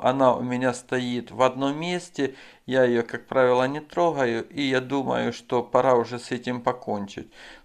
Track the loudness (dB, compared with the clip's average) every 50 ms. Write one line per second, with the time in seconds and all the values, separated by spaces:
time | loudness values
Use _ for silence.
0 | 0 0 2 4 4 4 4 2 -2 -4 -4 -2 -2 -2 -2 -4 -6 -4 -4 -4
1 | -2 -2 -4 -6 -6 -6 0 2 2 2 2 0 -4 -4 -4 -4 -4 -6 -6 -6
2 | -8 -8 -6 -4 -4 -4 -4 -10 -20 -20 -20 _ _ 0 2 4 4 4 4 2
3 | 0 -2 -6 -12 -8 -2 2 4 4 4 4 4 2 0 -2 -6 -10 -6 -2 0
4 | 0 2 2 0 0 0 0 -2 -6 -8 -6 -4 -2 0 0 0 0 0 -2 -2
5 | -2 -2 -2 -2 -2 -4 -6 -8 -6 -2 -2 -2 0 2 2 4 4 4 4 4
6 | 2 0 -6 -12 -8 -8 -8 -6 -6 -6 -8 -4 -4 -4 -4 -4 -4 -6 -6 -6
7 | -8 -10 -12 -14 -16 -16 -18 -20 -20 -20 -20 -20